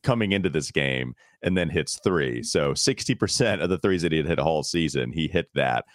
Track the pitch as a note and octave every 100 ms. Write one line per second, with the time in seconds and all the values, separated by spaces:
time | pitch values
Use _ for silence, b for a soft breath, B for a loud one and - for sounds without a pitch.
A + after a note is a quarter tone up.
0 | - A#2+ G#2 G2 F#2 D2+ C#2+ - C#2 C2
1 | B1 - b b F2 F#2 E2+ E2 D2 -
2 | G#2 F2 C2+ A#1+ - F2 C#2+ - - C3
3 | - C3 G2+ - A#2 G2 E2+ F2+ G2+ F#2
4 | E2 D#2+ D2+ D#2 D2+ D#2 C#2+ F2 D#2+ C#2
5 | B1 E2 D2+ F2 - D2 C2 A#1+ -